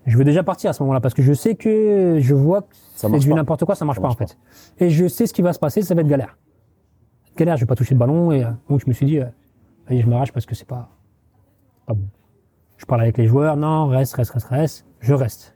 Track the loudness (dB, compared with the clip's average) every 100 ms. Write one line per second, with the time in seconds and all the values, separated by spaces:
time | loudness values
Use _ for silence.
0 | 2 2 4 2 0 -4 -4 -4 -2 0
1 | -2 2 2 2 0 -2 0 2 2 2
2 | 2 2 2 2 2 0 -4 _ -20 -6
3 | 0 2 2 2 0 -2 -2 -2 -4 -2
4 | -4 -4 -6 -10 _ -20 -20 _ 2 2
5 | 0 0 -2 0 0 0 -2 -2 0 0
6 | 2 0 -2 _ _ _ _ _ _ _
7 | _ _ _ -2 0 0 -2 -2 0 2
8 | 2 2 2 0 -2 -6 -4 -2 -2 -2
9 | 0 0 -4 -12 _ _ _ _ -4 0
10 | 2 0 -2 -6 -8 -12 -10 -14 -14 _
11 | _ _ _ _ _ _ _ _ -8 -6
12 | -6 _ _ _ _ _ _ _ -4 0
13 | 0 2 2 2 2 0 0 0 0 0
14 | -2 -2 -4 -4 -6 -2 -4 -6 _ _
15 | -2 0 -2 -8 -20